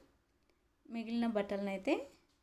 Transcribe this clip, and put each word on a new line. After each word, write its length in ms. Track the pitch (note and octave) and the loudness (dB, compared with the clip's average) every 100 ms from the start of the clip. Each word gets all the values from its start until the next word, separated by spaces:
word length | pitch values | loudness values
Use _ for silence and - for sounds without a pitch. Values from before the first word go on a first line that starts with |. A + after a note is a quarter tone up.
| - _ _ _ _ _ _ _ - | -12 _ _ _ _ _ _ _ -10
మిగిలిన 400 | A#3 A3 A#3 A#3 | -6 -2 0 2
బట్టలను 440 | G#3 G3+ G3 G3+ | 2 0 0 0
అయితే 240 | G3 G3 F#4 C#5 - _ _ | -2 2 0 0 -12 _ _